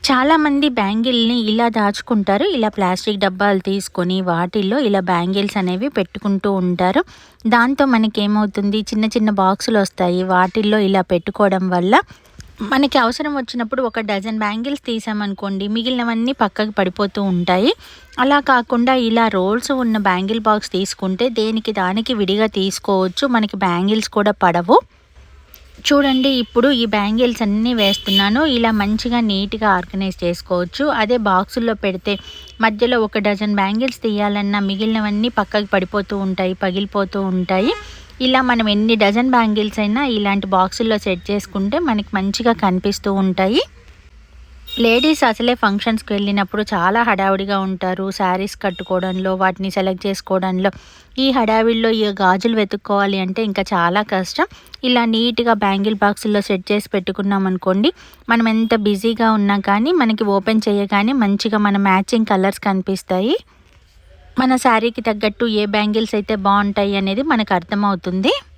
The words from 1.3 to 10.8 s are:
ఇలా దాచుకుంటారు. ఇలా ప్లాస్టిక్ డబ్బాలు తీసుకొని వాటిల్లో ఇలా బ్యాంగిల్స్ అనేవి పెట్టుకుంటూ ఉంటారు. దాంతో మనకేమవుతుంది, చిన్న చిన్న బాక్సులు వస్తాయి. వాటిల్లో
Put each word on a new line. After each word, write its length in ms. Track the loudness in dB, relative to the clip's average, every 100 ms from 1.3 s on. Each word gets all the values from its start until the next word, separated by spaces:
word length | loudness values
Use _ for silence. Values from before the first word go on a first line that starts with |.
| 0 0
ఇలా 140 | 0 0 2
దాచుకుంటారు. 680 | 0 -2 -2 0 2 0 0 0
ఇలా 120 | 0 0
ప్లాస్టిక్ 420 | -2 0 -2 -2
డబ్బాలు 360 | -2 0 0 0 0
తీసుకొని 500 | -4 -4 -4 -2 -2 0
వాటిల్లో 480 | -2 0 -2 0 0 0
ఇలా 120 | 0 0
బ్యాంగిల్స్ 460 | 0 0 -2 -2 -2
అనేవి 280 | -2 -2 -2 -2
పెట్టుకుంటూ 540 | -4 -4 -2 0 0 0
ఉంటారు. 400 | 0 0 2 0 -2 -8 -20 _ 0
దాంతో 300 | 2 2 2 2
మనకేమవుతుంది, 840 | 4 2 0 0 0 0 -2 -2 -2 -2
చిన్న 140 | -2 0
చిన్న 160 | 0 0 2
బాక్సులు 360 | 2 2 0 0
వస్తాయి. 380 | 0 0 0 0 0
వాటిల్లో 460 | 2 2 0 0 2